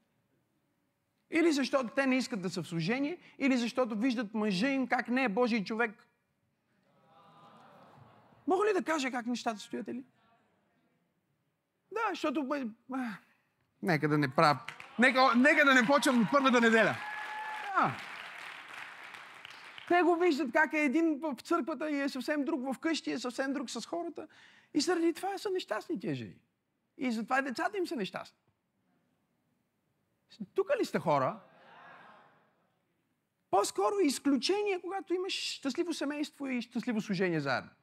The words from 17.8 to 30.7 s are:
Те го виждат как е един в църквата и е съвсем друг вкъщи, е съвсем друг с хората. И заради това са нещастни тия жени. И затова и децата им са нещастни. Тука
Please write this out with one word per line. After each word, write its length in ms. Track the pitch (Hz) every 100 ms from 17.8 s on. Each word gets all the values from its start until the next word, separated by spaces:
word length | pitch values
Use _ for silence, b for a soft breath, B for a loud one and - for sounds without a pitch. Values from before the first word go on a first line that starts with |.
| 208 120 - - - - - - - - - - - - - - - - - - -
Те 140 | 349
го 140 | 330 330
виждат 360 | 359 277 277
как 200 | 320 311
е 120 | 302
един 340 | 294 285 330 285
в 180 | 311 240
църквата 480 | - 339 269 302 311
и 100 | 285
е 80 | 277
съвсем 360 | 262 247 302
друг 300 | 277 320 262
вкъщи, 360 | 254 320 311 -
е 80 | 285
съвсем 340 | 247 233 269
друг 180 | 277 247
с 160 | 233 -
хората. 420 | 339 339 - - b b b b
И 60 | 311
заради 340 | 330 359 330
това 240 | 311 370 381
са 120 | 427
нещастни 500 | 370 - - - 269
тия 140 | 175
жени. 220 | 131 104 78 _ _ _ _ _ -
И 140 | 254
затова 260 | 226 214 262
и 40 |
децата 360 | 269 240 330 403
им 80 | 339
са 100 | 294
нещастни. 420 | 185 - - _ _ _ _ _ _ _ _ _ _ _ _ _ _ _ _ _ _ _ _ - 190
Тука 200 | - 403